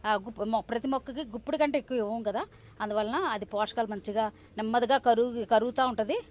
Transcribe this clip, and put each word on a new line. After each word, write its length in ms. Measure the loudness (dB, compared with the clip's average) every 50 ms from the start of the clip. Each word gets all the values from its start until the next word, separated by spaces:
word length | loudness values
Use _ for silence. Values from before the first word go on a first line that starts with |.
| 2
ఆ, 100 | 0 0
గుప్-, 300 | 0 0 -6 -8 -6 -4
మొ-, 180 | -2 -2 -2 -2 -2
ప్రతి 180 | -4 -4 -2
మొక్కకి 340 | -2 -4 -4 -4 -6 -8 -8
గుప్పుడు 360 | -8 -8 -10 -10 -4 -4 2
కంటే 200 | 2 2 2 2
ఎక్కువ 200 | -2 -2 -2 -2
ఇవ్వం 260 | -2 -2 -2 -4 -4 -4
కదా, 220 | -2 -2 -2 -4 -6 -10 -20 -20 -20 -8 -8
అందువలన 340 | -6 -2 0 -2 0 0 0
అది 300 | 0 0 0 -2 -4 -6
పోషకాలు 420 | -4 -2 -2 -2 -2 0 -4 -4
మంచిగా 440 | -2 -4 -8 -8 -4 -2 0 0 -2 -4 -10 -20 -12 -8
నెమ్మదిగా 400 | -6 -4 0 2 2 4 4 2
కరుగు-, 480 | 4 6 4 6 6 4 0 0 -6 0
కరుగుతూ 420 | 4 4 4 4 2 2 2 0
ఉంటది. 320 | 2 2 -2 -2 0 -2 -4 -4 -8